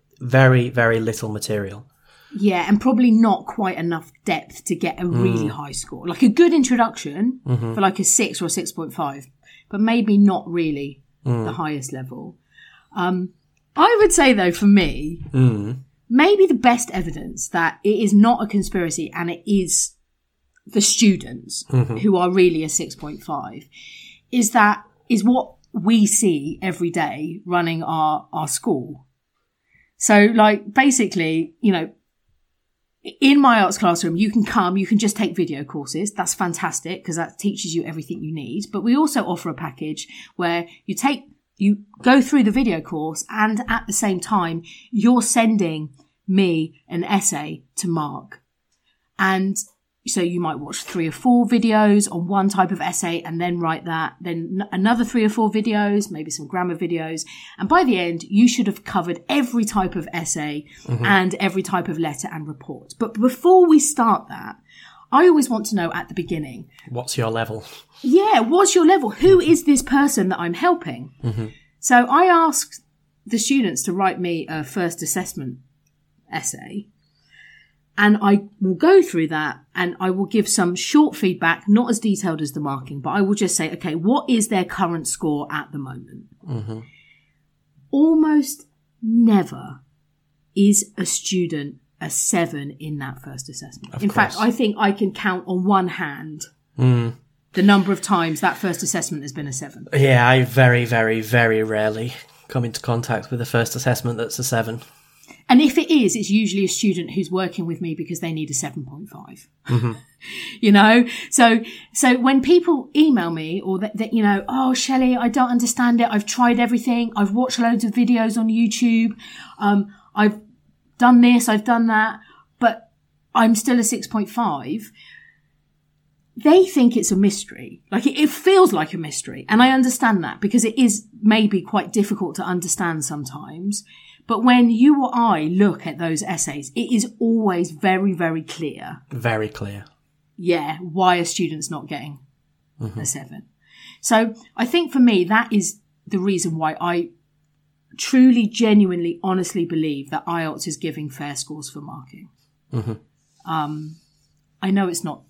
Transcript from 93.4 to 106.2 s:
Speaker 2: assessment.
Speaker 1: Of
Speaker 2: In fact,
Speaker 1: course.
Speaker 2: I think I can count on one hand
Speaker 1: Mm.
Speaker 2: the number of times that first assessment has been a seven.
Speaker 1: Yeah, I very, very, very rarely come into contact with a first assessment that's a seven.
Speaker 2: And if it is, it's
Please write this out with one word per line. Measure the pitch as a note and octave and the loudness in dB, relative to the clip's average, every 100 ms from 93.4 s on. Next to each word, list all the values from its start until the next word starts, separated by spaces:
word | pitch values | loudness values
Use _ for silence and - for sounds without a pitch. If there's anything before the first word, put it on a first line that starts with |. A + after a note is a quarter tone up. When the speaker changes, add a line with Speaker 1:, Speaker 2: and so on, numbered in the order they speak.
| - | -16
Speaker 2:
assessment. | - - - - - | -16 -18 -20 -14 -6
Speaker 1:
Of | |
Speaker 2:
In | G3+ | -2
fact, | G#3+ G3 - | 0 -2 0
Speaker 1:
course. | A3+ | -2
Speaker 2:
I | |
think | A#3 A3+ G3+ | 0 -2 0
I | G3 | -2
can | G3 G3 | 0 -4
count | - G3+ F3+ F3+ | -4 -6 -6 -4
on | F#3 | -2
one | F#3 G3 F3+ | 2 2 0
hand | D#3+ D#3 C#3 D#3 D3+ - _ _ - | -6 -10 -10 -14 -16 -18 _ _ 0
Speaker 1:
Mm. | B2+ A#2+ A#2 B2 _ _ _ | 2 2 -2 -8 _ _ _
Speaker 2:
the | - | 2
number | G3 G3+ F#3 | 4 4 2
of | F#3+ | -2
times | - F#3 E3 D3+ | -2 -2 -2 -2
that | F#3 - | -4 -2
first | F#3+ E3+ | -6 -6
assessment | - E3+ - D3+ | -6 -6 -6 -8
has | C#3 | -10
been | C3+ D3 | -12 -10
a | |
seven. | C3 C#3+ - - | -10 -12 -16 -4
Speaker 1:
Yeah, | C#3+ C3+ B2 A#2+ | 2 4 6 6
I | C3 | 4
very, | B2 A#2 B2+ A#2+ | 2 4 6 4
very, | A#2 A#2 A2+ A2+ | 2 0 0 -2
very | G#2+ A#2+ A#2 A2 | 0 2 2 2
rarely | A2 G#2+ A2 A2 A#2+ - - _ - | 0 0 -2 -2 -8 -10 -20 _ -8
come | C3 A#2+ | -6 -6
into | A#2 | -6
contact | - A#2 A#2+ A2 - | -4 -4 -4 -6 -6
with | A#2+ | -8
a | A#2 | -2
first | A#2+ A2+ B2+ | -2 -2 -2
assessment | B2+ A#2+ A#2+ A2+ | -2 -2 -2 -6
that's | A#2 - | -8 -6
a | |
seven. | B2 A2+ A2+ A#2 - _ _ _ _ - - | -4 -2 -4 -8 -14 _ _ _ _ -8 4
Speaker 2:
And | B3 | 6
if | D4+ E4+ | 6 2
it | D#4 | 2
is, | D#4 G3+ | 2 2
it's | A#3 | 0